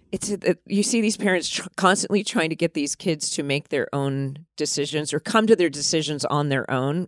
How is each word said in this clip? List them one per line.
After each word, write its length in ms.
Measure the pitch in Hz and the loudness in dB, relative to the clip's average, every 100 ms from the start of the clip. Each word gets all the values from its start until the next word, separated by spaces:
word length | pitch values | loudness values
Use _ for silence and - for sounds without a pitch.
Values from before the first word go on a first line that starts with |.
| _ | _
it's 180 | 190 - | -8 -4
a, 200 | 196 - | -2 0
it, 80 | 175 - | -2 -2
you 180 | 196 | 0
see 180 | 202 233 | 2 2
these 160 | 214 208 | 0 0
parents 320 | 202 180 - | 0 0 0
tr-, 180 | - - - | -6 -8 0
constantly 480 | 190 196 - 202 | 2 4 2 0
trying 260 | 202 226 160 | 0 0 0
to 60 | 160 | 0
get 180 | 170 | -2
these 220 | 160 143 - | 0 -4 -2
kids 340 | 190 156 - | -2 -2 -2
to 120 | - | -4
make 260 | 143 139 - | 0 -2 0
their 240 | 143 - | -2 -2
own 520 | 143 139 139 139 139 170 - | -2 -2 -2 -4 -8 -16 -6
decisions 580 | 151 - 143 151 151 | -4 -2 -2 -2 -2
or 60 | 147 | -4
come 280 | - 226 220 | 0 2 4
to 80 | 220 | 6
their 140 | 170 | 4
decisions 540 | 147 139 165 147 147 - | 2 0 0 0 -2 0
on 240 | 147 147 | 0 2
their 200 | 135 - | 0 0
own, 320 | 127 135 165 | 0 0 -2